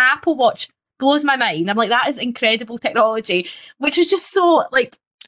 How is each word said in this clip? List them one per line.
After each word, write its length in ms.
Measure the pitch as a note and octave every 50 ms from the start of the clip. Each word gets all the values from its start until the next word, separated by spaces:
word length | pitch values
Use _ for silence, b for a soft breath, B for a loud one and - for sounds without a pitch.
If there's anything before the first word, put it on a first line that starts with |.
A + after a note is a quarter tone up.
| B3+ C4 C#4+
Apple 240 | - - E4+ D4+
Watch, 320 | B3 B3 G#3+ - - - - _ _ _ _ _ -
blows 240 | C4 C#4 D4 D4 D4
my 100 | C#4+ C#4
mind. 340 | B3+ A#3+ G#3 D#3+ D#3 E3+ G3
I'm 80 | G3+
like, 120 | A3+ A3+ G3
"That 180 | A#3 B3 -
is 120 | C#4+ C4+ A#3+
incredible 600 | - B3 A#3+ - A#3+ A3 A3 A3 A#3+ A3+ A#3 A#3
technology," 720 | - A#3 - A#3 A3 A3 A3 A3+ A3 - F#3 F3+ F3+ B B B B B B B
which 200 | C4 D4+ - E4+
is 80 | F4
just 240 | E4+ F#4+ F4+ - -
so, 360 | - G4+ F4+ F4 E4 C#4 - -
like, 260 | - C4 A#3+ - - _ _ _ _ - -